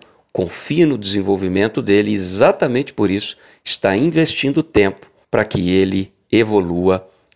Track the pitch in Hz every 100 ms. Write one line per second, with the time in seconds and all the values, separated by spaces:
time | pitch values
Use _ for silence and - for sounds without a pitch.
0 | _ _ _ - 90 - - 151 160 123
1 | 98 101 95 98 95 92 107 - 107 101
2 | 104 104 90 95 147 202 147 123 143 -
3 | 101 98 - - - _ - - - 98
4 | 156 160 160 - 139 139 156 - 98 -
5 | - _ _ 113 107 107 87 92 95 98
6 | 95 _ _ 113 110 104 87 87 92 92
7 | - _ _